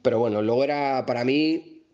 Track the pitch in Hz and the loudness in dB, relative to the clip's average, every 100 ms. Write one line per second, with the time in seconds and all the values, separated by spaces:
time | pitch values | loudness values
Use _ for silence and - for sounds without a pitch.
0 | 127 113 117 104 107 120 139 147 139 131 | 2 2 0 0 0 0 0 0 0 -2
1 | 123 120 123 143 156 165 - - _ | -2 -2 0 0 0 -2 -6 -20 _